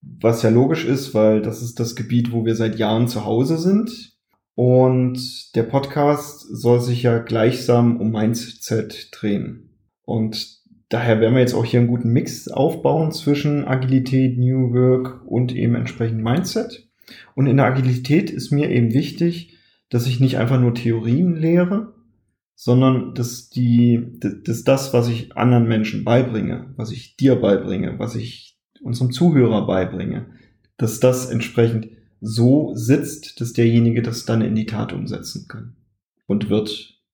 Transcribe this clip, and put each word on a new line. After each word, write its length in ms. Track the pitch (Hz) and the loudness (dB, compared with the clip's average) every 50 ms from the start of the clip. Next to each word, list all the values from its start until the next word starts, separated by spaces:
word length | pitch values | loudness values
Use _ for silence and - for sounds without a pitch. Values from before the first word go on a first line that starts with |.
was 400 | - - - - - 113 117 - | -20 -20 -16 0 0 0 0 2
ja 80 | - 110 | 2 4
logisch 340 | 110 120 135 135 160 156 - | 4 4 4 4 0 -2 -2
ist, 280 | - 139 131 - - | -2 -2 -2 -4 -4
weil 300 | - 107 107 107 110 107 | 0 2 4 4 4 2
das 200 | 104 107 110 - | 0 -4 -6 -6
ist 180 | 123 117 - - | -10 -10 -6 -6
das 160 | 120 113 - | -6 -6 -6
Gebiet, 360 | - 110 - 123 120 117 117 | -10 -6 0 0 0 0 0
wo 120 | 117 117 110 | -2 -2 -2
wir 100 | 113 113 | -2 -2
seit 240 | 110 113 117 104 113 | 0 -2 -2 -2 -2
Jahren 300 | 113 104 110 113 123 120 | -2 0 2 2 0 0
zu 160 | - 110 104 | -2 -6 -4
Hause 340 | 107 110 117 135 151 165 160 | -2 0 0 2 0 0 0
sind. 580 | 170 185 196 208 226 - - - - - _ _ _ _ _ _ _ _ _ | 2 2 2 2 0 -2 -8 -12 -18 -20 _ _ _ _ _ _ _ _ _
Und 1000 | - 120 127 127 127 127 127 131 127 127 127 127 127 127 - - - - _ - | 0 2 4 6 6 6 4 4 2 0 0 -2 -6 -10 -12 -14 -16 -20 _ -4
der 80 | 113 113 | -4 -2
Podcast 840 | - - 139 135 - - 151 143 147 147 143 - - - - - - | 0 -2 -2 -2 -2 -2 0 2 2 2 0 -4 -12 -16 -20 -16 -14
soll 320 | - 110 120 120 120 120 | -14 -2 2 2 4 4
sich 220 | 120 127 123 120 | 2 0 -2 0
ja 160 | - 120 117 117 | 2 0 0 0
gleichsam 840 | 117 - 113 113 110 110 - - - - 120 120 120 120 113 - | -2 -2 0 2 2 2 2 0 0 2 4 4 4 4 2 2
um 120 | 98 110 | -2 -2
Mindset 960 | 110 107 110 110 113 - - - - _ - - 123 110 104 - - - - _ | -2 0 0 0 -2 -4 -6 -14 -16 _ -8 -4 -4 -4 -4 -6 -12 -16 -18 _
drehen. 580 | - - - 104 101 101 - - - - - _ _ _ _ _ _ _ _ | -16 -6 -4 -2 -2 -2 -4 -8 -12 -16 -20 _ _ _ _ _ _ _ _
Und 560 | - - 113 110 110 110 - - - - _ _ _ _ _ _ _ | -6 -4 -2 -2 -4 -4 -8 -12 -14 -16 _ _ _ _ _ _ _
daher 320 | - 113 123 120 110 107 | -4 -2 2 2 2 4
werden 140 | 113 113 123 | 4 4 4
wir 60 | 127 | 4
jetzt 140 | 127 120 - | 4 2 2
auch 100 | - 117 | -2 -2
hier 160 | - - 123 | 0 2 2
einen 80 | 120 120 | 2 2
guten 220 | 123 120 - 117 | 0 -2 0 0
Mix 380 | 117 139 - - - - - - | 0 0 0 -2 -10 -12 -14 -10
aufbauen 640 | - - 135 165 160 - - 143 143 156 160 160 | -2 0 0 0 -2 -2 -2 0 0 0 -2 -2
zwischen 540 | 151 - - 143 143 143 - 147 147 147 139 | -4 -4 -2 -2 -2 0 0 -2 -2 -2 -2
Agilität, 760 | - 131 131 131 131 131 131 127 127 135 131 131 131 123 123 | -2 -2 -2 0 2 2 2 2 2 0 2 2 2 2 0
New 340 | 123 127 131 131 127 123 | 0 0 2 2 0 2
Work 540 | 120 123 127 127 127 131 127 127 - - - | 2 2 4 4 4 2 0 -6 -10 -16 -10
und 280 | - - 120 127 123 123 | -4 -2 0 0 0 -2
eben 200 | 123 113 117 120 | -2 0 0 0
entsprechend 480 | 117 120 120 - - 117 113 113 110 | 0 -2 -6 -4 -4 -4 -4 -2 -2
Mindset. 680 | 110 113 120 165 180 - - 226 233 - - - _ _ _ _ _ _ - - - _ _ | -2 0 0 0 -2 -2 -4 -6 -6 -6 -10 -18 _ _ _ _ _ _ -20 -20 -20 _ _
Und 120 | - 135 | 0 2
in 100 | 139 117 | 4 4
der 100 | 139 135 | 4 4
Agilität 640 | 127 127 135 127 127 127 123 - - 147 160 - - | 4 2 2 0 0 0 -2 0 2 2 2 2 0
ist 220 | - - - - | -6 -10 -6 -2
mir 180 | 147 143 147 - | -2 -2 0 0
eben 240 | - 123 117 113 110 | 2 2 2 2 2
wichtig, 640 | 135 131 - - - 170 170 170 - - _ _ _ _ _ _ _ _ _ | 0 0 -2 -4 -2 -2 -2 -2 -4 -12 _ _ _ _ _ _ _ _ _
dass 180 | - 120 117 | -4 -2 -2
ich 140 | 131 123 120 | -2 2 2
nicht 180 | 135 131 - - | 2 2 2 0
einfach 220 | 113 120 135 127 | 0 0 2 2
nur 140 | 123 120 117 | 2 2 0
Theorien 600 | 120 - 117 117 113 110 113 120 147 185 180 165 | 0 -2 -2 -2 -2 0 0 0 2 2 0 0
lehre, 580 | 160 156 160 170 175 180 180 202 202 220 - - _ _ _ _ _ _ _ _ _ _ _ _ | 0 0 2 2 2 2 2 0 -4 -4 -6 -14 _ _ _ _ _ _ _ _ _ _ _ _
sondern 600 | _ - - 123 127 131 131 131 123 - - - | _ 0 2 4 4 6 4 2 2 -2 -6 -6
dass 340 | - 120 120 - - - _ | -6 -6 -6 -6 -12 -16 _
die, 680 | - 131 123 120 120 120 120 120 117 117 120 - - - | -4 -2 2 4 4 4 6 4 4 2 0 -6 -12 -8
d-, 200 | - 104 - - - | -8 -8 -8 -6 -6
dass 200 | - 113 117 - | -6 -6 -2 2
das, 280 | - 139 135 - - | 2 2 2 0 0
was 160 | - 120 117 120 | 0 0 2 2
ich 280 | 117 117 - - - | -2 -4 -6 -10 -6
anderen 300 | - - 123 123 120 117 | 0 2 4 4 4 4
Menschen 380 | 113 117 107 107 - - 101 101 | 4 2 0 -2 -2 -4 -6 -2
beibringe, 680 | 107 117 127 127 - 110 110 95 90 - - - - - | 2 2 2 2 0 -4 -4 -4 -4 -6 -8 -10 -14 -12
was 140 | - 107 107 | -12 -10 -10
ich 260 | - - - - _ | -10 -14 -16 -20 _
dir 200 | - 135 135 127 | 0 4 4 4
beibringe, 640 | - - 98 196 - - 98 95 - - 85 73 - | 4 4 2 2 2 0 -4 -4 -4 -4 -6 -6 -6
was 160 | - - - | -8 -8 -6
ich 420 | 117 113 - - - - - _ _ _ _ _ _ | -8 -10 -10 -14 -18 -20 -20 _ _ _ _ _ _
unserem 300 | - - 117 117 131 123 | -10 -8 -4 -2 -2 -2
Zuhörer 540 | 123 - 170 175 156 139 117 110 110 101 - | 0 2 2 4 6 6 4 4 2 0 -2
beibringe, 600 | - 95 95 92 87 - 90 92 - - - - - - _ _ _ _ _ _ _ _ | 0 0 -2 -2 -2 -4 -6 -6 -6 -6 -8 -10 -12 -20 _ _ _ _ _ _ _ _
dass 240 | - 127 110 - - | -4 -4 -4 -2 2
das 300 | - 127 127 127 - - | 2 2 2 2 -4 -4
entsprechend 580 | 117 113 - - - - 117 113 117 113 107 - - _ _ _ _ _ | -4 -6 -6 -4 0 2 2 2 2 -4 -6 -8 -16 _ _ _ _ _
so 520 | - 107 110 117 117 123 135 151 151 110 95 | -10 -6 0 2 4 4 4 4 2 -2 -6
sitzt, 680 | 117 113 113 139 - - - - - - - - - | -8 0 2 2 2 2 -4 -10 -14 -18 -20 -10 -10
dass 140 | 117 117 - | -10 -6 0
derjenige 480 | - 117 117 117 117 117 117 113 120 | 2 2 4 4 4 4 4 2 0
das 240 | 117 117 113 - - | -2 -4 -6 -8 -4
dann 160 | - 113 113 | -2 0 0
in 120 | 110 107 104 | 0 0 -2
die 120 | 110 107 | -4 -4
Tat 260 | - 107 104 - - | -4 -6 -6 -6 -6
umsetzen 560 | - 98 101 - 104 - - - - - - _ | -6 -8 -8 -8 -10 -10 -12 -12 -14 -14 -14 _
kann 260 | - 113 113 120 - _ _ _ _ _ _ _ _ _ _ | -18 -16 -16 -18 -20 _ _ _ _ _ _ _ _ _ _
und 240 | _ 98 104 104 104 | _ -4 -4 -2 0
wird. 500 | 101 107 107 - - - - _ _ _ _ _ | -2 -2 -2 -4 -8 -12 -14 _ _ _ _ _